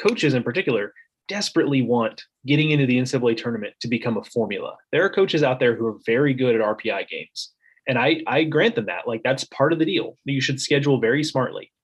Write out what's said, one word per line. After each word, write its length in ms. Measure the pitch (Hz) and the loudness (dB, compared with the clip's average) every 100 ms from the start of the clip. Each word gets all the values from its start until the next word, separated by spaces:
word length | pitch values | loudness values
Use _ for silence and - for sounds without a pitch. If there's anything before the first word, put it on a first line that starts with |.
coaches 340 | 202 240 151 | -2 2 2
in 80 | 127 | 2
particular 500 | 120 123 170 113 101 - _ _ - | 0 -2 -2 -2 -4 -12 _ _ -12
desperately 540 | 202 - 165 151 139 | -8 -2 0 2 2
want 400 | 117 120 110 - - _ 127 | 2 0 0 -6 -20 _ 0
getting 240 | 147 156 | 2 2
into 160 | 147 131 | 2 4
the 120 | 127 | 2
N 80 | 127 | 0
C 60 | |
double 160 | 131 120 | 0 0
A 60 | |
tournament 400 | 113 120 113 101 - | 0 -4 -6 -8 -10
to 80 | - | -4
become 280 | 117 120 107 | -4 -2 -4
a 80 | |
formula. 520 | - 120 104 98 - - _ | -4 -4 -4 -4 -8 -12 _
There 120 | 143 | 0
are 60 | 185 | 2
coaches 320 | - 190 160 | 2 2 4
out 180 | 143 131 | 2 2
there 160 | 123 110 | 2 2
who 100 | 113 | -2
are 120 | 101 - | -4 0
very 280 | 120 143 | 2 2
good 200 | 127 127 | 2 2
at 60 | 113 | 2
R 140 | 107 | 2
P 160 | 107 110 | -2 -4
I 120 | 98 | -4
games. 480 | 92 78 - - - _ _ _ - | -6 -12 -12 -14 -16 _ _ _ -4
And 120 | 123 | 0
I, 220 | 131 165 - | 2 0 0
I 180 | 139 | 0
grant 300 | 160 147 220 | 2 2 2
them 100 | 226 | 0
that. 240 | 101 87 120 | -4 -6 -6
Like, 140 | 113 | -2
that's 220 | 123 135 | -2 -2
part 280 | - - 143 | -4 0 2
of 60 | 160 | 2
the 80 | 160 | 0
deal. 320 | 170 - - 135 | -2 -4 -8 -4
You 160 | 139 | -2
should 180 | 135 131 | -2 -2
schedule 400 | - 139 139 131 | 0 2 2 2
very 240 | 110 139 | 2 0
smartly 480 | 147 135 123 - - _ | 0 -2 -4 -6 -14 _